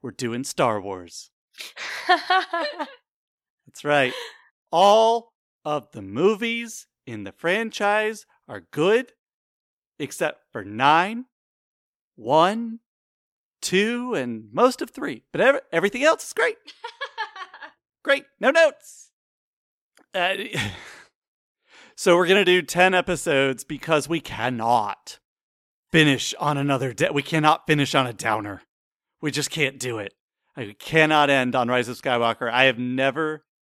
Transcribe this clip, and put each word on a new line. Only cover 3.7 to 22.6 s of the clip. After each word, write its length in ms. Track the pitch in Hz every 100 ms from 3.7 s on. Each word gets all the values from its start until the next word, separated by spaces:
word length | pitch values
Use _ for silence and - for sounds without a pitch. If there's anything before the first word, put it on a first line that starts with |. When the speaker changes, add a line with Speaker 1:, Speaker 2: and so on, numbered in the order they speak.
| -
Speaker 1:
right. 280 | 147 147 127 - - - _ _ _
All 600 | 165 202 220 226 233 226 _ _ _
of 280 | - 147 -
the 100 | 113
movies 840 | 98 110 190 202 233 233 233 - - _ -
in 160 | 110
the 80 | 98
franchise 920 | - 165 202 226 - 202 214 214 220 - _ -
are 140 | 104 -
good, 400 | 143 175 233 254 _ _ _ _ _ _ _ _ -
except 420 | 143 - 165 - _
for 140 | 117
nine, 600 | 98 107 139 160 190 233 254 _ _ _ _ _ _ _ _ -
one, 640 | 110 151 180 220 233 226 _ _ _ _ _ _ _ _
two, 540 | - 190 214 240 247
and 340 | 190 123 110 107
most 280 | 131 247 -
of 80 | -
three. 340 | - - 117 _
But 80 | 190
ev-, 180 | 240 285 -
everything 320 | 165 202 240
else 240 | 294 320 -
is 40 |
great. 240 | - 466 -
Speaker 3:
<laughs> 40 | - - 466 - 539 - 415 381 370 - - _ _ _
Speaker 1:
Great. 200 | - 277 - -
No 100 | 233
notes. 600 | 320 311 - - - _ _ _ _ _ _ _ _ _ _ _
Uh, 200 | 190 180 190 220 160 104 87 - - -
<laughs> 800 | _ _ _ _ _ _ - - -
so 200 | 185 175
we're 100 | 175
gonna 180 | 196
do 180 | 180 180